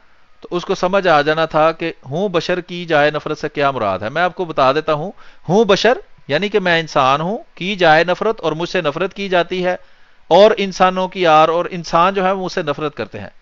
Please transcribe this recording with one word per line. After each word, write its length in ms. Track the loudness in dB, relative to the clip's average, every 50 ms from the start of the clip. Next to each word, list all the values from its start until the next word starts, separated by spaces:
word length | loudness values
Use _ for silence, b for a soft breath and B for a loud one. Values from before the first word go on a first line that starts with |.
| b b b b b b b b -14
तो 60 | -8
उसको 240 | -8 -6 -4 -4 -4
समझ 320 | -2 -2 0 0 0 2 4
आ 140 | 2 4
जाना 240 | 4 2 0 0 -2 0
था 240 | 2 2 2 2 2
कि 200 | -2 -6 -8 -8 _ -12 -10
हूं 240 | -6 -4 -4 -2
बशर 300 | -2 -4 -2 -2 -4 -6
की 240 | -6 -10 -10 -10 -4
जाए 260 | 0 2 2 2 2
नफरत 260 | 0 -2 -6 -6 -8 -6
से 120 | -8 -8
क्या 220 | -4 -2 -2 0
मुराद 320 | 0 -2 -2 -2 -2 -4 -4
है। 60 | -6
मैं 120 | -4 -2
आपको 240 | -2 -2 -2 -4 -8
बता 260 | -6 -2 0 2 2 2
देता 200 | 0 0 -2 -2
हूं, 180 | -4 -4 -8 -12 b b b b b b 0
हूं 180 | 2 2 4 4
बशर 340 | 2 2 4 2 0 0 -4 -18 -20 -18 -8 -4
यानी 200 | -4 -2 -2 -2
कि 100 | -2 -2
मैं 200 | 0 2 0 0
इंसान 420 | 0 -2 0 0 2 2 2 0
हूं, 160 | -2 -4 -6 -8 -10 _ -14 -10
की 180 | -6 -6 -2
जाए 280 | 2 4 4 6 4 4
नफरत 360 | 2 -2 -2 -2 -4 -4 -2
और 140 | -4 -4 -4
मुझसे 280 | -4 -6 -4 -4 -2
नफरत 320 | -2 -2 -2 -4 -6 -6 -6
की 160 | -8 -6 -2
जाती 320 | 0 0 0 0 -2 -4
है, 160 | -2 -2 -4 -4 b b b b b b b b b b
और 240 | 6 8 8 8 6
इंसानों 520 | 4 -2 -6 0 0 0 2 2 0 -4 -4
की 160 | -4 0 2
आर, 240 | 4 6 6 6 4
और 180 | 2 0 -2 -4
इंसान 440 | -6 -10 -8 -2 2 2 2 2 2
जो 100 | 0 0
है 100 | 0 -2
वो 80 | -2
मुझसे 220 | -4 -6 -6 -6 -4
नफरत 320 | -4 -4 -4 -6 -8 -6
करते 220 | -8 -12 -10 -10 -14
हैं। 140 | -14 -14 -18 -16